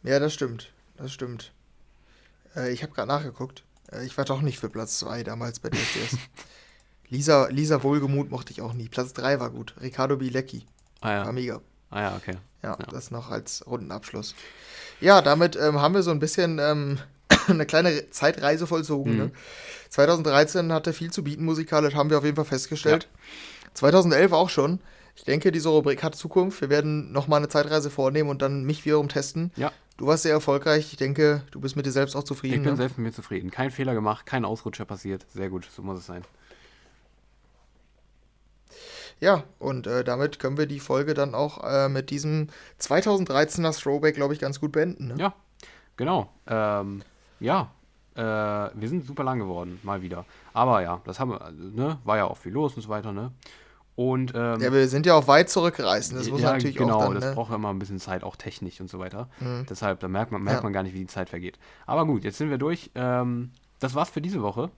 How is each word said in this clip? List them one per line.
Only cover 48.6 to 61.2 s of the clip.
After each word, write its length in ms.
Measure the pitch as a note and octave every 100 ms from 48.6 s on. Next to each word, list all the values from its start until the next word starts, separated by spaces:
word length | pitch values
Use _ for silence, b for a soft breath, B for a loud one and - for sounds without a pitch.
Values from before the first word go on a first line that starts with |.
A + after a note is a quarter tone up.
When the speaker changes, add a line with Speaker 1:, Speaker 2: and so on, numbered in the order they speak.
| G2+ G#2+ A2
Speaker 2:
sind 160 | F3 C3
super 160 | C#3+
lang 160 | C3 B2+
geworden, 400 | G2 F2 F2 F2+
mal 220 | G2 G2
wieder. 220 | F#2 F2 F2+ B B
Aber 300 | A2+ B2+ A2
ja, 180 | F2 F2 -
das 140 | F#2
haben 120 | B2+
wir, 200 | G#2 E2
ne, 460 | D#2 F#2 A2 C#3 D3+
war 140 | A2 G#2+
ja 80 | G2
auch 120 | -
viel 140 | F2+
los 240 | A#2+ D3 B2+
und 80 |
so 60 | G#2+
weiter, 220 | G#2+ G#2+
ne? 200 | G2 B2 B2+ B B B B _ -
Und, 380 | B2 C3 B2+ B2
ähm, 260 | A#2 A2+
Speaker 1:
Ja, 100 | B2+
wir 160 | C3+ C3
sind 200 | C3+ E3+
ja 80 | D#3
auch 120 | C#3+
weit 220 | C#3+ F3
zurückgereist, 640 | F#3+ E3+ E3 A#2+ G#2+ -
das 160 | B2+ B2
muss 120 | C3+
Speaker 2:
ja, 80 | A#2+
Speaker 1:
man 80 | C3+
natürlich 180 | B2 C3+
Speaker 2:
genau, 220 | A#2+ A2
Speaker 1:
auch 60 | G2+
dann, 100 | G2
Speaker 2:
das 100 | C3
Speaker 1:
ne? 80 |
Speaker 2:
braucht 160 | C#3 A2
ja 60 | G#2+
immer 140 | G#2+
ein 80 | G2
bisschen 200 | G2 F#2+
Zeit, 240 | - F#2
auch 120 | F#2+ -
technisch 440 | G#2+ - F#2 -
und 80 | F#2
so 80 | F#2
weiter. 280 | F#2 G2 B2 B
Speaker 1:
Mhm. 260 | B2+ B2 C3
Speaker 2:
Deshalb, 320 | F#2 G#2 F#2
da 60 | F#2
merkt 240 | F#2+ A#2+
man, 120 | G#2
merkt 160 | G2 C3
Speaker 1:
Ja. 40 |
Speaker 2:
man 100 | A2
gar 100 | G2
nicht, 100 | F#2+
wie 60 | F#2
die 80 | F#2
Zeit 220 | -